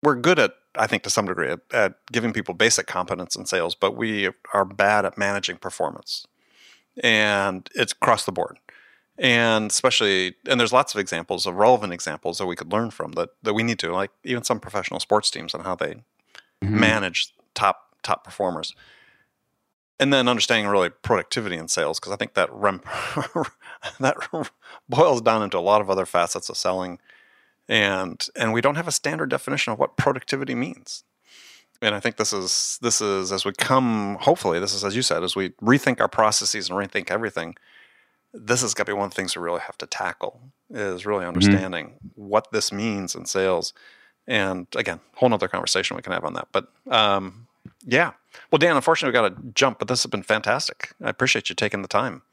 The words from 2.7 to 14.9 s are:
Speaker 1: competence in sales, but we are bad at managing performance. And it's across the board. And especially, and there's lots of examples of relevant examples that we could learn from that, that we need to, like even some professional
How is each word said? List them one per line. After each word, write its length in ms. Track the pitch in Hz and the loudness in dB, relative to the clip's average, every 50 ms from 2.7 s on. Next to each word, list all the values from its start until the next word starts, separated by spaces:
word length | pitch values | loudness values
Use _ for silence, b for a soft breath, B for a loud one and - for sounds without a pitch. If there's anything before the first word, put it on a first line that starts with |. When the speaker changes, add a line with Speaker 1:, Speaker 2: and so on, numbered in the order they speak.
| - - - | 4 2 -2
Speaker 1:
competence 500 | - - 92 90 87 98 87 90 - - | -4 -4 -6 -4 -4 -4 -6 -6 -10 -10
in 100 | - - | -10 -6
sales, 280 | - - 92 82 85 90 | -4 -2 0 0 -2 -2
but 220 | _ - 98 110 | _ 0 0 0
we 340 | 120 117 110 107 104 98 92 - _ _ - - | 0 -4 -2 -2 0 -2 -2 -4 _ _ -2 0
are 120 | 101 98 | 0 0
bad 400 | 92 98 98 98 101 107 104 98 | 0 2 2 4 4 4 4 2
at 120 | 92 - | 0 -2
managing 400 | - 101 98 101 101 90 - 90 | -2 -2 0 0 -2 -4 -6 -8
performance. 720 | - - 95 - - 82 78 80 - - - - - - _ b b b b b b b b b b b b _ - - | -6 -10 -12 -6 -4 -4 -4 -6 -8 -12 -12 -12 -12 -12 _ b b b b b b b b b b b b _ 0 2
And 680 | 120 113 107 107 107 104 101 98 98 92 92 90 - - | 4 4 4 4 4 2 2 2 0 -2 -4 -10 -12 -2
it's 180 | - 127 - - | -2 -2 -2 0
across 320 | _ - - 117 104 - | _ 2 2 4 2 2
the 80 | - 95 | -4 -4
board. 260 | 90 85 - - _ _ b b b b b b b b b b | -4 -4 -6 -6 _ _ b b b b b b b b b b
And 540 | - 135 131 120 120 117 117 113 110 110 107 | 0 2 4 4 6 4 4 4 2 2 0
especially, 640 | - - - 131 117 - 117 101 98 92 92 92 87 _ _ - | -2 2 2 2 4 4 4 4 4 2 2 0 -4 _ _ -2
and 100 | 135 123 | 2 2
there's 140 | 120 107 113 | 2 4 4
lots 200 | 127 143 - - | 4 4 4 0
of 60 | 107 | -4
examples 460 | 101 - - 82 82 _ 98 87 85 | -4 -2 -4 -6 -4 _ -4 -4 -2
of 80 | 95 87 | -4 0
relevant 380 | 92 104 120 131 113 104 98 87 | 4 6 6 6 6 2 -4 -6
examples 460 | 85 - 82 73 76 _ 82 85 - | -6 -6 -8 -8 -6 _ -6 -6 -4
that 80 | 98 | -4
we 100 | 90 87 | -4 -6
could 160 | - - 80 95 | -6 -6 -2 -2
learn 180 | 107 117 113 | -2 -2 -2
from 220 | - - 80 78 - | -6 -8 -10 -8 -4
that, 180 | 80 87 - _ _ - | -4 -4 -4 _ _ -2
that 100 | 107 104 | -2 0
we 80 | 110 113 | 0 0
need 160 | 117 113 - | 0 -2 -2
to, 120 | - 82 85 | -4 -4 -2
like 180 | 92 98 98 _ _ _ | -2 -4 -4 _ _ _
even 180 | - 127 120 117 | -6 -6 -4 -2
some 160 | - 123 104 | -2 -2 -2
professional 400 | - - - 101 92 - | -4 -8 -8 -6 -6 -6